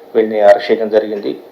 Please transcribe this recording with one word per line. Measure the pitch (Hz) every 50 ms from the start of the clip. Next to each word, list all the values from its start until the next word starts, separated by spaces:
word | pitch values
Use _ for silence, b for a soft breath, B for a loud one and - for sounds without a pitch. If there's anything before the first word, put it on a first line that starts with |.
| B - -
వీళ్ళని | 117 110 110 110 107
అరెస్ట్ | 104 101 101 101 - -
చేయడం | 113 110 113 104
జరిగింది. | 107 107 110 107 107 101 101 - - - - -